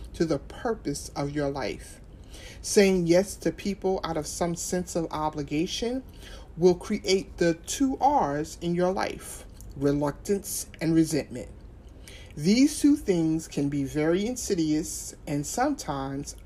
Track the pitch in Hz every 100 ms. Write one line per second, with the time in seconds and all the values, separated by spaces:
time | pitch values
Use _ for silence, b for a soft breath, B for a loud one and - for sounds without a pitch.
0 | B - 165 139 - - 247 220 147 -
1 | - - 143 147 139 139 101 - - -
2 | - - B B B B - 220 196 185
3 | 165 175 202 - 170 160 202 190 190 190
4 | 156 160 151 - 175 170 - 180 175 175
5 | 160 151 151 151 143 147 180 - 226 262
6 | - B B B B - 180 175 - -
7 | - 190 - - 170 165 - - 269 262
8 | 262 285 151 147 160 - 170 170 180 190
9 | - - - - - - - - 143 143
10 | 147 - - 202 - - - - 165 160
11 | 156 147 - 120 - - - - - -
12 | B B B - 156 233 294 - 285 285
13 | - 175 160 160 - - 143 143 135 147
14 | 151 180 214 254 - 185 156 151 185 -
15 | - - - 147 143 - 277 269 - 139
16 | 135 139 143 -